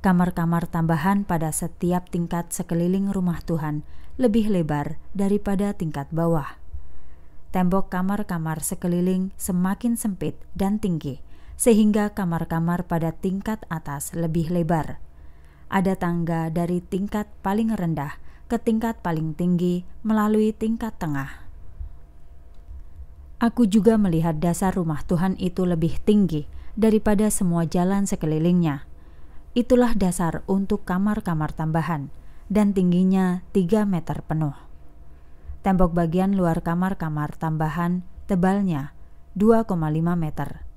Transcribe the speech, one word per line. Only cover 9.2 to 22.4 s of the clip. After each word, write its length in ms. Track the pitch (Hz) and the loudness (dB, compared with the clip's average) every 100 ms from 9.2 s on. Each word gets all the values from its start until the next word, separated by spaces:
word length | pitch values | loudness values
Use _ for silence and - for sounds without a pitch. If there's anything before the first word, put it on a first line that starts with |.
| 190 - | -2 -6
semakin 580 | - 180 185 202 240 233 | -2 0 0 0 -2 -2
sempit 400 | 220 180 151 - - - | -2 -4 -6 -6 -10 -2
dan 220 | 196 208 | 0 0
tinggi, 420 | 202 165 147 - - - - - | 0 -2 -4 -8 -12 -16 -16 0
sehingga 560 | - 214 214 208 208 208 | 4 6 6 4 0 0
kamar-kamar 720 | 180 165 165 165 165 175 175 | -2 -2 0 0 0 0 0
pada 240 | 170 165 | -2 -2
tingkat 480 | - 190 190 196 220 - | -2 -4 -4 -4 -8 -6
atas 480 | 160 - 143 - 170 | -8 -6 -8 -8 -4
lebih 320 | 170 165 160 | 0 0 0
lebar. 560 | 175 160 165 - 143 - - - - - - - | 0 2 2 0 -6 -10 -14 -18 -18 -20 -20 -2
Ada 320 | 190 185 190 | 2 2 0
tangga 480 | 175 175 165 165 165 | 0 0 0 0 0
dari 320 | 160 170 180 | 0 0 -2
tingkat 480 | 175 185 202 214 208 - | -2 -4 -2 -4 -6 -6
paling 320 | 190 208 226 214 | -2 0 0 0
rendah 400 | 170 151 143 - - - - | -2 -2 -4 -8 -14 -16 -4
ke 80 | 233 | -2
tingkat 480 | - 220 226 226 | 0 0 0 -4
paling 320 | 175 160 160 151 | -4 -2 -2 0
tinggi 480 | 180 175 180 175 180 - | 2 2 2 0 -4 -8
melalui 560 | 214 214 208 214 214 214 | 0 2 4 4 2 0
tingkat 400 | 220 226 220 - | -4 -2 -4 -4
tengah. 560 | 170 139 139 - - - - - - - - - - - | -2 -2 -4 -8 -14 -12 -14 -10 -12 -12 -18 -18 -18 -18